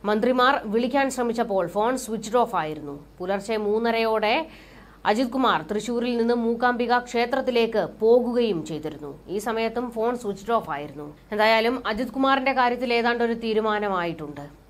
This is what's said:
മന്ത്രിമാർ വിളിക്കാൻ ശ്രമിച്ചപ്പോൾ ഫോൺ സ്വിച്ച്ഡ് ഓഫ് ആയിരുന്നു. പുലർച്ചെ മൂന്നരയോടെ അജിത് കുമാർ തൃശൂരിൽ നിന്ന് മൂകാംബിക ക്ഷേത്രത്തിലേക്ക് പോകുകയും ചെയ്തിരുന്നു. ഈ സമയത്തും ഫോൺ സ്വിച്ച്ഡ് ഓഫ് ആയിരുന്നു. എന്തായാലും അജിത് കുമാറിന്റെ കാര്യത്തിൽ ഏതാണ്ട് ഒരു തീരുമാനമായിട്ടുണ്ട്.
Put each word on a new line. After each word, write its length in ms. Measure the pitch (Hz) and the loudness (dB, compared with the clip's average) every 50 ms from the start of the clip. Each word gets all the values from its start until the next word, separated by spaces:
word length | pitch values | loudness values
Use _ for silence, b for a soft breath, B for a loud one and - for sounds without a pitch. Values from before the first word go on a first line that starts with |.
| - | 0
മന്ത്രിമാർ 560 | 202 214 220 202 254 254 254 247 262 277 262 - | 0 0 2 2 2 4 4 4 4 4 2 -2
വിളിക്കാൻ 440 | 220 202 233 240 240 262 277 277 269 | -2 0 0 0 2 2 2 2 2
ശ്രമിച്ചപ്പോൾ 580 | 262 254 240 240 220 240 226 190 196 190 180 | 0 -2 -2 -2 0 -2 -2 0 0 0 0
ഫോൺ 300 | 165 175 208 214 233 262 | 0 0 0 2 2 0
സ്വിച്ച്ഡ് 400 | 254 - 220 220 208 170 214 208 | -2 -4 -6 -6 -6 -6 0 2
ഓഫ് 180 | 247 233 240 202 | 2 2 2 0
ആയിരുന്നു. 500 | 175 156 156 156 151 151 143 143 147 - - - - | -2 -2 -2 -6 -8 -10 -12 -12 -12 -16 -20 -12 -10
പുലർച്ചെ 380 | 180 185 196 196 190 220 226 | -4 -4 -4 -4 -2 -2 -2
മൂന്നരയോടെ 760 | 214 214 208 208 226 233 233 226 226 226 220 220 214 214 208 240 311 - B B B B B B B B B B B - | -2 0 0 0 0 0 0 0 2 2 2 2 2 2 2 2 0 -2 B B B B B B B B B B B 0
അജിത് 260 | - 214 226 269 240 - | 0 2 2 0 0 0
കുമാർ 260 | 262 262 226 180 156 | 0 2 2 2 0
തൃശൂരിൽ 560 | 156 - 208 214 208 240 240 240 233 247 240 | 0 -2 -4 -4 -4 -2 -4 -2 -2 0 0
നിന്ന് 160 | 233 226 233 240 | 0 2 2 2
മൂകാംബിക 640 | 240 226 226 233 233 247 247 240 226 247 226 240 | 2 0 0 0 2 0 0 2 0 0 2 2
ക്ഷേത്രത്തിലേക്ക് 920 | 247 240 - - 233 240 240 254 269 233 247 240 233 233 220 226 214 175 - - - | 0 0 -2 -2 0 0 2 0 0 0 2 2 2 2 2 2 0 -2 -2 -4 2
പോകുകയും 680 | 220 226 233 254 240 247 233 247 233 220 196 165 151 | 4 6 6 6 4 2 0 0 2 2 0 -2 -4
ചെയ്തിരുന്നു. 540 | 156 151 151 156 151 147 139 147 143 139 147 - | -6 -8 -6 -6 -8 -10 -8 -12 -12 -14 -14 -12
ഈ 100 | - 175 | -8 -6
സമയത്തും 540 | 214 208 247 226 226 226 226 226 240 247 240 | -4 -4 -2 -2 0 -2 -2 -2 -4 -6 -4
ഫോൺ 240 | 226 226 220 240 247 | -4 -2 0 0 -2
സ്വിച്ച്ഡ് 360 | 240 233 202 196 196 - 226 | -2 -4 -6 -6 -6 -2 0
ഓഫ് 180 | 233 220 - 156 | 0 0 0 -2
ആയിരുന്നു. 480 | 151 143 - - 135 151 143 147 147 B B B | -6 -8 -8 -10 -12 -12 -14 -14 -16 B B B
എന്തായാലും 520 | 214 202 214 220 226 220 220 240 254 247 - | 0 2 4 6 6 4 4 2 -2 -2 -4
അജിത് 260 | - 220 214 262 - - | -4 -4 -4 -4 -4 -2
കുമാറിന്റെ 340 | 269 269 269 269 269 262 269 | 0 2 2 2 2 2 0
കാര്യത്തിൽ 420 | 262 262 247 247 240 247 262 240 233 | 2 2 2 2 2 0 0 0 0
ഏതാണ്ട് 300 | 233 233 240 240 233 233 | 2 2 2 2 2 0
ഒരു 100 | 233 233 | 0 0
തീരുമാനമായിട്ടുണ്ട്. 1080 | 226 226 226 220 220 220 214 214 208 208 202 190 180 175 170 160 - 156 143 147 143 143 147 - - - | -2 -2 0 0 2 2 2 0 0 0 0 0 0 -2 -2 -4 -6 -10 -10 -10 -12 -14 -16 -18 -20 -20